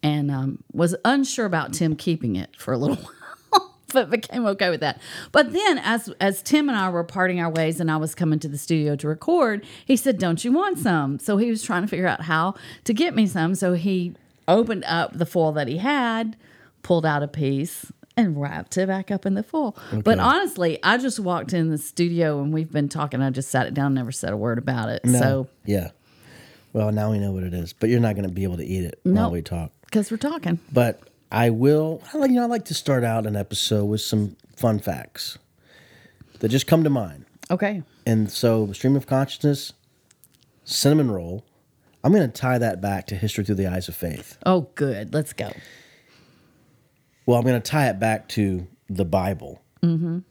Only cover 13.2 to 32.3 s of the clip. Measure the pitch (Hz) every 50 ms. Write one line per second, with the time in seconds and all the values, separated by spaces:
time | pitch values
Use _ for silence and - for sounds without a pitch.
13.2 | 220 190 - 185 160 165 190 180 202 180 180 175 165 202 190 185 175 175 - -
14.2 | _ _ _ _ _ - 170 220 240 226 226 190 - - 165 170 165 - - -
15.2 | 170 165 - 180 165 156 151 151 147 151 151 170 190 262 294 285 247 233 226 226
16.2 | 233 220 220 _ _ - - _ - _ _ _ _ - 180 165 160 160 151 147
17.2 | 147 147 147 156 147 135 139 135 147 175 - - - - - _ - _ _ -
18.2 | 233 190 156 143 143 143 - 78 85 _ - 185 185 190 190 190 190 - 202 190
19.2 | - 196 190 196 214 - - 320 294 226 - - - - - 110 107 - 220 196
20.2 | - 233 277 359 403 - - 190 180 165 156 - - 180 214 247 254 269 220 -
21.2 | 202 180 180 165 - - 185 175 160 160 156 147 - - - - 175 175 170 170
22.2 | 170 156 147 143 139 147 156 156 156 156 147 151 143 143 - 160 147 143 - 127
23.2 | 135 135 127 135 131 - - 131 127 - - 143 139 143 135 131 123 113 131 -
24.2 | - 87 101 104 104 120 113 117 131 139 127 120 110 110 117 - - 123 123 123
25.2 | 120 131 135 135 131 - _ _ _ - 101 98 87 - - _ _ _ _ _
26.2 | - - - - - - - _ _ _ _ 110 107 107 107 107 107 107 110 101
27.2 | 101 101 95 95 92 90 87 87 85 85 - _ - 113 120 120 117 110 104 98
28.2 | 98 92 90 90 95 95 90 85 76 - 92 92 90 85 - _ _ 180 185 202
29.2 | - 180 170 175 156 - 180 170 165 151 _ _ _ - - 220 208 - 226 220
30.2 | - 285 330 320 - 180 170 165 - - 147 127 120 113 113 - - - _ _
31.2 | _ _ - 110 117 120 113 110 123 139 151 151 156 160 160 160 - - - 311
32.2 | 277 262